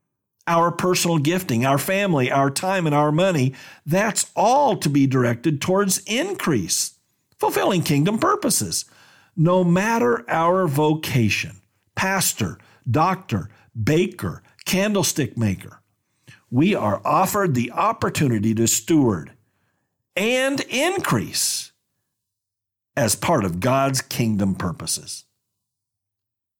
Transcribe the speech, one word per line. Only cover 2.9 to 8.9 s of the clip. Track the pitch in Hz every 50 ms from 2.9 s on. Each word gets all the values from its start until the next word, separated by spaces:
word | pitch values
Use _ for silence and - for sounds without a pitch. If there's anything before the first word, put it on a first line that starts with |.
| 143
our | 147 151 151 151
money, | 160 185 196 175 143 127 127 - - - - - - -
that's | 147 160 190 214 - 185 - - - -
all | - 185 226 254 294 294 254 185
to | - - 156
be | 139 143 135
directed | 131 127 131 120 120 120 120 - 165 151 135
towards | - 180 185 196 202 190 185 -
increase, | - - 214 254 349 403 381 - - 180 139 107 160 - - - - - - _ _ _ _ _ _ _ _
fulfilling | - - 415 - 403 381 330 202 170
kingdom | 131 - 147 139 151 196 220
purposes. | 220 - 381 415 415 - 254 - - 202 165 156 - - _